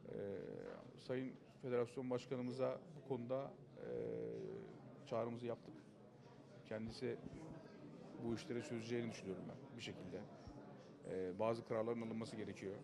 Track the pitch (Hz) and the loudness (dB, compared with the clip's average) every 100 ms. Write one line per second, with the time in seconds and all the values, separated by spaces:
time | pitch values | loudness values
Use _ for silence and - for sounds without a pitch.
0 | - 107 101 98 - - - 50 - - | -4 -2 0 0 -2 -4 -4 -6 -8 -10
1 | - 127 131 - - - 131 123 117 - | 0 2 2 -4 -12 -6 4 6 6 2
2 | 127 123 - 127 123 123 127 - - - | 2 2 4 2 2 6 4 4 -4 -10
3 | - 127 120 131 139 - - - - 60 | 0 0 4 2 2 -6 -12 -6 0 2
4 | - 57 57 57 53 55 53 - - - | 2 2 0 0 -2 -2 -6 -8 -10 -10
5 | - 117 120 117 120 113 - - - - | 2 4 4 2 0 -2 -4 -12 -12 -14
6 | - - - - - - - 110 110 - | -16 -16 -16 -14 -14 -14 -2 0 0 0
7 | 123 120 - - - - - - - - | 0 0 -4 -6 -6 -8 -10 -10 -10 -10
8 | - - 123 110 - 120 117 117 110 120 | -8 -2 2 2 2 0 2 0 4 4
9 | 117 - - 90 - - - 120 107 87 | 2 0 -2 -2 -2 -6 -8 -6 -4 -4
10 | 87 90 - - - - - - - - | -2 -4 -4 -8 -10 -8 -10 -12 -12 -10
11 | 92 92 92 92 110 113 113 113 110 117 | -2 2 2 6 6 6 4 4 6 4
12 | 113 113 113 110 101 98 98 - | 2 0 0 0 -2 0 -2 -2